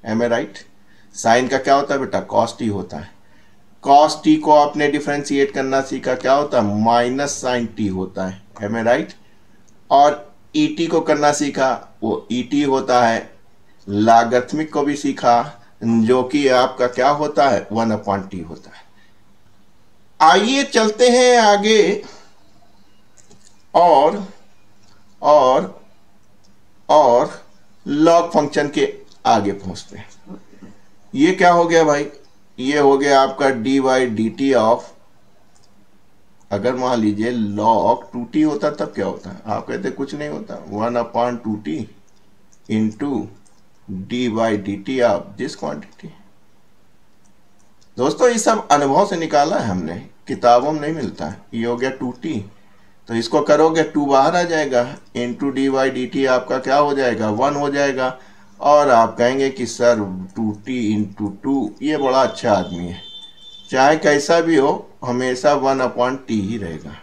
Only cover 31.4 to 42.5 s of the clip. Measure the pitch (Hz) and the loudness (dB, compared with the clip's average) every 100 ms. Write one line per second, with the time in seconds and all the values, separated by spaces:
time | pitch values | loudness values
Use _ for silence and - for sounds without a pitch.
31.4 | 180 175 170 165 156 147 147 - - - | 4 4 4 4 4 2 -4 -12 -20 -20
32.4 | - - 127 147 139 135 143 135 135 - | -20 -8 -2 2 4 4 4 4 2 0
33.4 | - 120 113 135 131 127 123 110 113 - | -2 0 0 0 2 2 0 -2 -4 -2
34.4 | 135 127 110 120 - - - - - - | 0 2 2 0 -4 -20 -20 -20 -20 -20
35.4 | - - - - - - - - - - | -20 -20 -20 -20 -20 -20 -20 -20 -20 -20
36.4 | - 101 113 127 127 120 107 104 113 123 | -8 -4 -2 -2 -2 0 0 -2 -4 -2
37.4 | 104 101 107 107 104 123 - 120 117 156 | -4 0 0 2 2 -2 -4 -12 -6 0
38.4 | 151 143 151 147 151 - 95 - 90 92 | 0 0 -4 -4 -8 -6 -6 -8 -14 -16
39.4 | 110 107 110 117 131 131 139 147 147 156 | -8 -8 -6 -8 -8 -8 -10 -10 -10 -12
40.4 | 220 - 82 101 117 120 113 117 120 120 | -12 -16 -12 -6 -4 -4 -4 -2 -4 -4
41.4 | 110 104 147 151 104 - - - _ - | -8 -8 -6 -8 -10 -16 -20 -20 _ -20
42.4 | - | -20